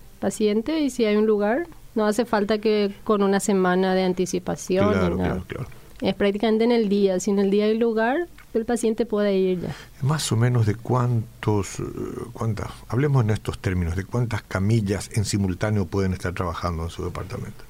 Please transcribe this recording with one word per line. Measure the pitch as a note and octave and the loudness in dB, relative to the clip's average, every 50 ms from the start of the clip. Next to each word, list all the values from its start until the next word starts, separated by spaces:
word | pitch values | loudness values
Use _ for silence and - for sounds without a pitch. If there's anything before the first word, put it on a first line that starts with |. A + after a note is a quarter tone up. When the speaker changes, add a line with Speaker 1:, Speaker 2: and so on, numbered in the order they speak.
| - - - - | -20 -18 -10 -6
Speaker 1:
paciente | G#3+ G3 - - G#3+ G#3 G#3 A3 A3+ D4+ D#4+ D#4+ | -4 -4 -2 0 0 2 2 0 0 0 0 0
y | D4 C4 | 0 0
si | - - A3+ | 0 0 2
hay | G#3+ G#3 | 2 4
un | G#3+ A3 | 4 4
lugar, | A3 G#3+ G3+ G#3 G#3 A#3 D#4 E4+ - - - - - - | 4 2 2 2 2 0 0 -2 -6 -10 -18 -14 -6 -2
no | A3 G#3+ | 0 0
hace | G#3+ G#3 - A3+ | 2 2 0 0
falta | - A3+ G#3 G#3 G#3 A3 | 0 0 0 2 0 0
que | G#3 G#3 A3 G#3+ G#3 G#3 G3+ G3+ - - | 0 2 2 2 2 2 0 -4 -4 0
con | - G#3+ G3+ | 0 2 4
una | G3+ G3 G3 G3 | 4 4 2 2
semana | - A3 G3 F#3 F#3 F3+ F3+ F#3 F#3+ F#3+ F#3 | 2 2 2 4 4 4 4 2 2 2 2
de | F#3 F#3 | 2 2
anticipación | F#3 F3+ F#3 F#3 - - F3 - F3+ E3+ - - - F#3 F#3+ G3+ | 2 0 0 -2 -2 -2 -4 -4 -4 -6 -6 -4 -2 2 2 4
ni | G#3 | 4
Speaker 2:
Claro, | G#3+ - F2+ F2 E2+ | 4 2 2 2 0
Speaker 1:
nada. | F#2 F2+ - | 0 0 -2
Speaker 2:
claro, | - - - - | -2 -4 -6 -8
claro. | - - B2+ - - - - - - - | -8 -8 -10 -10 -12 -16 -18 -18 -10 -4
Speaker 1:
Es | B3 G3 F#3+ | -2 -2 0
prácticamente | - G#3 G3+ G3 G3+ A#3+ A3 A3 A3 A3+ | 2 2 0 2 2 2 2 2 4 4
en | A#3+ | 4
el | A#3+ A#3 A3 F#3+ | 4 4 4 2
día. | G3+ G3+ G3 F#3+ F#3 F3+ | 2 4 4 4 2 2
Si | - G#3+ | 0 0
en | G3+ G3+ | 2 2
el | G3 G3 | 2 4
día | G3 G#3 G#3 | 4 4 4
hay | G#3+ A3 A3+ | 2 2 2
lugar, | A#3 A#3 A3 A3 A3 A#3 C4+ E4+ F4 - - - - - | 2 2 2 2 0 0 0 0 -2 -6 -8 -20 -10 -4
el | - A3+ A3 | -4 -2 0
paciente | A#3+ A#3+ A#3 A#3+ A3 A3+ - A#3 | 0 -2 0 2 0 0 0 -2
puede | A3+ A3 G#3 G#3 G3+ G3 | 0 0 0 2 2 2
ir | F#3+ F#3+ F#3 F#3 E3+ | 2 2 2 0 -2
ya. | - D#3+ C#3+ - - - - - | -4 -6 -8 -10 -14 -16 -10 -4
Speaker 2:
Más | C3 C3+ D#3+ D3 - - | -2 0 0 0 0 0
o | - | 2
menos | A2 A#2+ B2 B2 A#2+ G#2+ | 2 4 4 4 4 2
de | G#2+ G2 | 2 0
cuántos, | - - - A#2+ B2+ A#2+ B2 A#2+ A2+ A2+ - - - - A2 G#2 G2+ F#2 - - - | -2 -2 -2 0 0 2 2 0 0 -2 -4 -8 -6 -2 0 0 0 0 -4 -6 -8
eh, | - - - - - - - - - - - | -8 -8 -6 -8 -8 -8 -8 -10 -10 -10 -8
cuántas, | - A2+ A#2 G#2 - F#2+ - - - - - | -4 -4 -4 -2 -4 -6 -10 -10 -14 -10 -4
hablemos | A#2+ B2 D3 D3+ C3+ C3 A2 | -2 0 2 2 4 4 4
en | G#2+ | 2
estos | G#2 - - - - - | 0 -2 -2 -6 -6 -4
términos, | - G2+ F2+ F2+ F2 E2+ E2+ | -2 -2 0 0 0 -2 -2
de | F#2+ F#2+ | -4 -6
cuántas | - - A#2+ - A#2 G#2+ G2 | -4 -2 -2 -2 -2 -4 -6
camillas | - - - F#2+ F#2+ G#2 A#2 A#2 G#2 G2 G2+ F2+ - - - | -6 -4 -2 0 2 2 2 2 2 0 -2 -2 -4 -4 -2
en | A2+ G2 | -2 -2
simultáneo | - - G#2 G2 F#2 F2 - A2 G#2+ G#2+ G2+ F#2 | 0 0 0 0 0 -2 -2 -2 0 0 0 -2
pueden | - - G2 F#2+ F#2 | 0 0 0 0 0
estar | F2+ - - F#2 F2 | 0 -2 -4 -4 -4
trabajando | - F#2 E2+ E2 - - F2 E2+ D#2+ E2 | -2 -4 -4 -4 -4 -4 -4 -4 -4 -6
en | E2+ | -6
su | - - | -6 -6
departamento. | E2+ F2 - - F2+ F#2 - - - - - - - | -8 -6 -6 -8 -10 -8 -8 -10 -10 -10 -12 -14 -16